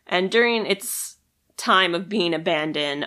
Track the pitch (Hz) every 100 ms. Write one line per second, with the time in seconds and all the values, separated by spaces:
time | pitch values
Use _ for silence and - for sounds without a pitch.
0 | - 180 190 226 240 233 202 196 - -
1 | - - _ _ _ - - 190 180 170
2 | 175 214 175 160 170 156 156 151 147 143